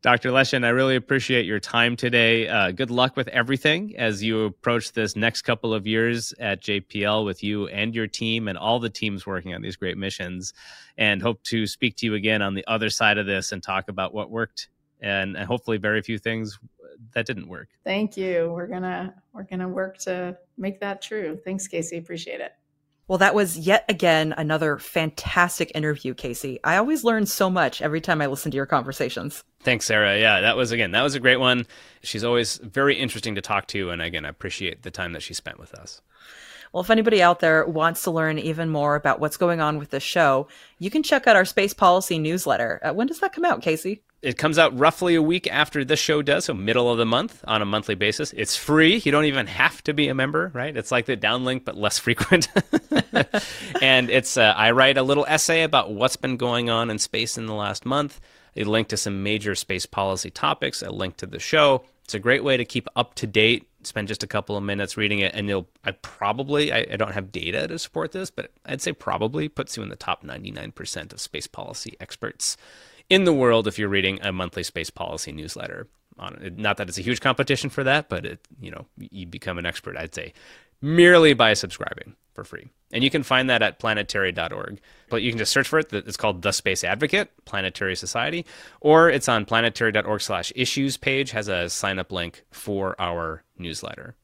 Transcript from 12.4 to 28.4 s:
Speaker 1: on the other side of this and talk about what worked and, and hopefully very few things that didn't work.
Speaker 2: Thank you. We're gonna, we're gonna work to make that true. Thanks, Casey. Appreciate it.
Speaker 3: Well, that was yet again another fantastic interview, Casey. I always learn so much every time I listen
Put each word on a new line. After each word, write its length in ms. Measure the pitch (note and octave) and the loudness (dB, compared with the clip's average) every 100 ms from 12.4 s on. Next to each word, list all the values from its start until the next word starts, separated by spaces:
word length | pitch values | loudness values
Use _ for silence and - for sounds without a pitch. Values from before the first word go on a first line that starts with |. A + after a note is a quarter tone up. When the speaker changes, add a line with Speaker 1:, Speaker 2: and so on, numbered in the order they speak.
Speaker 1:
on 120 | G2+ | 0
the 100 | G2 - | -4 -4
other 220 | A2+ A2 | -2 -2
side 280 | - A2 G#2 | 2 2 2
of 80 | G2+ | 0
this 240 | G2 F2+ | -2 -4
and 100 | F#2+ | -10
talk 280 | - F#2+ F#2 | -4 -6 -4
about 260 | F#2+ F#2+ | -6 -6
what 160 | G#2+ G2 | -6 -8
worked 380 | A2+ A2 - - _ _ _ | -6 -6 -8 -18 _ _ _
and, 360 | G#2 G2 G2 F2+ | -4 -2 -2 -6
and 100 | F#2+ | -4
hopefully 320 | A#2+ - A2 | -4 -2 -2
very 220 | G2+ G#2+ | 0 -2
few 180 | G2 A2 | -2 -6
things 420 | - A2+ G#2+ G2+ - _ - - A2+ | -4 -4 -6 -12 -20 _ -20 -20 -8
that 140 | A#2+ G#2+ | -6 -4
didn't 220 | G2+ E2+ | -6 -8
work. 200 | F2+ - _ | -14 -16 _
Speaker 2:
Thank 320 | - G3 G#3+ G3+ | -6 -4 -4 -4
you. 360 | F#3+ F3 E3 | -2 0 -2
We're 140 | E3+ F3 | -4 -8
gonna, 460 | F3+ F#3 F3+ F#3 - _ | -8 -6 -6 -8 -12 _
we're 100 | A#3 | -18
gonna 260 | G3 F#3 F#3 | -10 -8 -6
work 300 | F#3 F#3+ F#3+ | -6 -8 -8
to 400 | - F3+ F3+ F3+ _ - | -8 -6 -6 -10 _ -8
make 220 | F#3+ G3 | -8 -6
that 240 | G3+ G3 | -8 -8
true. 380 | - G#3+ F3+ D3+ | -8 -8 -6 -8
Thanks, 220 | - F#3+ - | -8 -8 -6
Casey. 320 | E3+ E3 E3+ | -6 -6 -8
Appreciate 420 | E3 E3 - - | -10 -12 -10 -10
it. 120 | - _ _ _ _ _ _ | -12 _ _ _ _ _ _
Speaker 3:
Well, 120 | F#3 | 2
that 160 | F#3+ | 4
was 220 | G#3 G3 E3+ | 4 2 0
yet 300 | D#3+ G#3+ - | 2 2 2
again 460 | F#3+ F3 D#3+ D#3 D#3 | 2 4 4 2 -2
another 400 | D3+ D#3 D#3 C#3+ | -2 0 0 -2
fantastic 960 | - - D#3+ - - - F3 - E3 | -4 -2 -2 -4 -2 2 2 2 -4
interview, 380 | D#3+ D3+ D3 C3 | -2 -2 -2 -4
Casey. 480 | B2+ C3 A#2+ C#3 B2+ | -8 -8 -8 -8 -6
I 140 | - F3+ | 0 2
always 280 | A#3+ D#4 | 2 2
learn 200 | A#3 A3+ | 2 2
so 240 | G#3 - F#3+ | 0 0 0
much 320 | F#3 D3+ - | 2 0 0
every 220 | D#3 D#3 | -4 -4
time 180 | D#3 D#3+ | -2 0
I 60 | C#3+ | 0
listen 240 | C#3 | -2